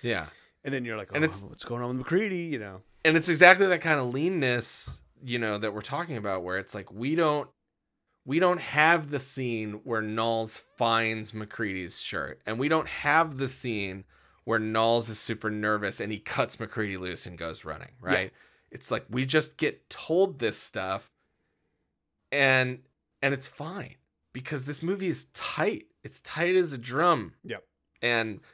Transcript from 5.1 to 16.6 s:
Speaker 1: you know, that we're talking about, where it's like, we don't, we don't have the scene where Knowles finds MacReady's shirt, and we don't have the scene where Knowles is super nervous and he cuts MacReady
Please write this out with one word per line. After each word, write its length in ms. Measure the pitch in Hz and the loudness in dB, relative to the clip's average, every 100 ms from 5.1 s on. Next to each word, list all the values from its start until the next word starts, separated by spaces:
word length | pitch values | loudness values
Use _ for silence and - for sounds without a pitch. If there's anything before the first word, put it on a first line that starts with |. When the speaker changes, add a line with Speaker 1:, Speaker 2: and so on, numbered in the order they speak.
| _ | _
Speaker 1:
you 160 | 131 120 | -6 -2
know, 200 | 113 104 | -2 -2
that 160 | 107 | -2
we're 80 | 104 | -4
talking 340 | - 139 170 123 | -6 -6 -4 -4
about, 260 | 101 95 | -2 -4
where 140 | 90 92 | -2 -4
it's 180 | 95 | -6
like, 160 | 107 95 | -12 -12
we 240 | 98 127 | -6 0
don't, 360 | 160 160 147 135 _ _ _ _ _ _ _ | 2 4 2 -2 _ _ _ _ _ _ _
we 140 | - 147 | -2 2
don't 220 | 180 175 | 2 2
have 480 | - 147 156 170 147 | 0 4 6 6 2
the 80 | 143 | -6
scene 540 | 131 - 127 113 107 104 | -4 -4 -2 -2 -4 -8
where 160 | - 113 | -4 -2
Knowles 560 | 107 110 113 113 110 - - - | -2 0 0 0 -2 -6 -12 0
finds 560 | 117 113 113 113 107 | 2 4 2 -2 -6
MacReady's 680 | 110 104 - 110 95 85 - | -10 -10 -4 -4 -4 -6 -6
shirt, 400 | - 85 73 - - | -6 -6 -6 -8 -8
and 120 | 113 | -2
we 100 | 147 | 2
don't 200 | 160 139 | 2 0
have 480 | - 147 156 160 135 | -4 2 4 2 0
the 100 | 131 | -2
scene 580 | 131 127 107 98 95 - _ _ _ | -2 -2 -4 -4 -8 -14 _ _ _
where 140 | - 113 | -2 0
Knowles 520 | 110 110 113 117 113 | 2 2 4 4 0
is 80 | 110 | -6
super 320 | - 107 110 | -4 -4 -4
nervous 500 | 107 107 104 101 - | -2 0 0 0 -4
and 100 | 104 | -4
he 80 | 104 | -6
cuts 400 | - - 120 | -6 -2 -2
MacReady 380 | - | -2